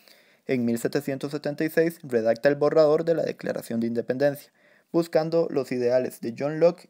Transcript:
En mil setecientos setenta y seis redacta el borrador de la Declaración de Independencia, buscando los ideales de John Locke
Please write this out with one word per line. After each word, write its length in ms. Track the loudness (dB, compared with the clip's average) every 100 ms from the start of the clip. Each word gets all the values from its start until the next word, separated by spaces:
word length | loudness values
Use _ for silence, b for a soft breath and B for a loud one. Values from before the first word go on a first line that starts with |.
| b b b b -4
En 200 | -2 0
mil 120 | -2
setecientos 540 | -2 -4 -4 -6 -6
setenta 320 | -6 -6 -4
y 60 | -2
seis 280 | 0 0 -2
redacta 460 | -2 0 2 2 2
el 60 | 2
borrador 500 | 4 6 6 4 2
de 100 | 0
la 80 |
Declaración 560 | -2 -4 -6 -6 -6 -4
de 80 | -2
Independencia, 640 | -2 -4 0 0 -2 -8 b b b b
buscando 560 | -2 0 0 0 0 0
los 220 | -2 -4
ideales 480 | -2 0 0 0 -6
de 160 | -10 -6
John 220 | -6 2
Locke 300 | 2 2 -6